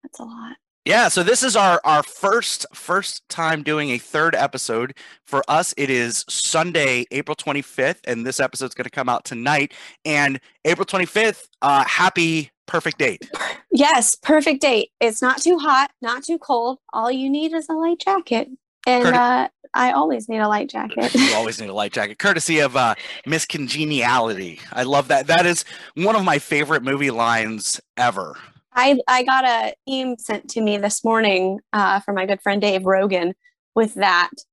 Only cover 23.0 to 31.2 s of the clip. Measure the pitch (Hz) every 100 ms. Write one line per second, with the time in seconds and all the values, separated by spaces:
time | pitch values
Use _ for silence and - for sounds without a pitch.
23 | - - - 160 - 156 131 139 151 143
24 | 120 127 113 98 92 80 - 117 127 139
25 | 131 143 139 165 175 170 - - - -
26 | 190 220 185 147 - 147 147 156 123 139
27 | 143 113 117 117 110 110 - - _ -
28 | 123 101 87 - - _ _ 247 262 269
29 | - 254 254 262 262 233 220 - - 269
30 | 262 240 - 208 - - 214 208 202 208
31 | 233 226